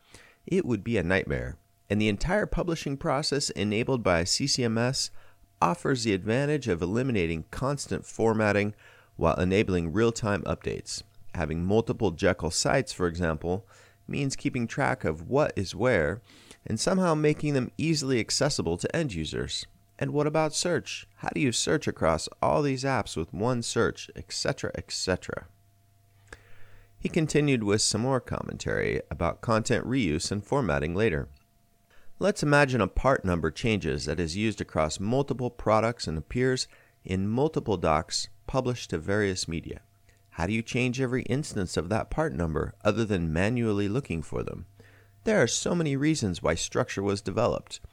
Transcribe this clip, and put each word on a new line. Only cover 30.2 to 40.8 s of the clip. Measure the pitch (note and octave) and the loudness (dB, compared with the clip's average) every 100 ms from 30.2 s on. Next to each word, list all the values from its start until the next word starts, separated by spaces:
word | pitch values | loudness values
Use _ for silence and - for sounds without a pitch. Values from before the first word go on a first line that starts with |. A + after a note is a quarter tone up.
| - | -2
and | G#2 | -4
formatting | - C#3 G2 C#2+ D2+ | 0 0 2 0 0
later. | F2+ A2+ D2 - - _ _ _ _ _ - - - | 0 0 0 -4 -12 _ _ _ _ _ -20 -18 -2
"Let's | F#3 - | 0 2
imagine | D3 C#3+ C3+ B2+ | 4 6 6 4
a | G2 | 2
part | - C3 C3+ | 2 2 2
number | F#2 E2+ D#2 | 2 2 0
changes | - - G2+ D#2+ C#2+ | 0 0 0 0 -2
that | C#2+ D#2+ | -2 -2
is | E2 F#2+ | -2 0
used | A2 - | -2 -2
across | - E2 D#2 - | -2 0 0 -2
multiple | G2 C3 C#3 B2+ B2 | -2 0 0 -2 -4
products | - G#2+ G#2+ A2+ A#2+ - | -2 2 4 4 -2 -6
and | D#2 | -6
appears | - B2 B2+ B2+ - - _ _ | -4 0 0 0 -4 -12 _ _
in | - F#2+ G2 | -4 -2 0
multiple | A#2+ D#3 D#3 A#2 F#2 | 0 0 0 -2 0
docs | D#2+ D#2 - - - - - | 2 2 0 -6 -8 -10 -4
published | C3+ B2 B2 - | -2 -2 -4 -4
to | E2+ | -6
various | E2+ G#2 G2+ F#2 - | 0 0 0 -2 -4
media. | D#2+ - - - _ _ _ _ | -6 -6 -12 -14 _ _ _ _
How | - F2 | -4 -2
do | |
you | A2+ | -2
change | - B2 | -2 0